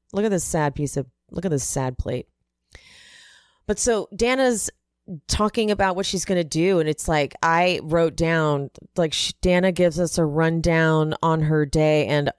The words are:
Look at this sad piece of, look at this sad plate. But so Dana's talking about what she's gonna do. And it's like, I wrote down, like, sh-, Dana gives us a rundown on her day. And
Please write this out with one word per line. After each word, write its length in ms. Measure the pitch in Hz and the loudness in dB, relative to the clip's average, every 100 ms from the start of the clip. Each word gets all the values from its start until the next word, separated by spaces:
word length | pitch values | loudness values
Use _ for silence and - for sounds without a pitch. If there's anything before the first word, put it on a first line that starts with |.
| _ | _
Look 120 | 196 | -2
at 60 | 220 | 0
this 140 | 185 | -2
sad 300 | - 165 147 | -2 -2 -2
piece 220 | 143 143 147 | -2 -6 -6
of, 100 | 131 _ _ | -8 _ _
look 140 | - | -6
at 60 | 185 | -2
this 140 | 143 | -2
sad 340 | - 139 131 127 | -2 -4 -4 -6
plate. 280 | - 127 - _ _ _ _ - - - - - - - _ _ - | -6 -8 -10 _ _ _ _ -20 -20 -20 -20 -20 -20 -20 _ _ -6
But 120 | 208 | -2
so 300 | 247 220 - | 0 0 -2
Dana's 560 | 196 233 262 262 220 - - _ _ - 170 - | -2 0 2 2 0 -4 -10 _ _ -16 -12 -6
talking 420 | - 214 233 214 | -2 0 0 0
about 260 | 202 190 180 | 0 0 -2
what 100 | 196 | -4
she's 180 | 185 | -4
gonna 200 | - 180 | -2 -2
do. 340 | 156 160 180 180 | 0 0 2 2
And 100 | 156 | 0
it's 200 | 151 - | -2 -2
like, 260 | 156 139 - | 0 0 -2
I 380 | 165 165 180 175 | 2 2 2 0
wrote 340 | 156 170 165 - | 0 0 0 0
down, 540 | 165 165 151 143 139 - - - | 0 2 2 0 -4 -12 -8 -2
like, 160 | 160 | -2
sh-, 200 | - - - | -2 -6 -2
Dana 320 | 185 180 185 | 2 2 2
gives 260 | 170 175 156 | 2 2 2
us 200 | 170 - | -2 0
a 60 | |
rundown 880 | 156 147 165 165 165 165 160 156 156 - | 0 2 0 0 2 2 4 2 0 0
on 200 | 165 160 | 0 0
her 220 | 156 156 | 2 0
day. 420 | 143 156 156 151 113 | 0 2 4 2 2
And 260 | 147 143 | 0 -2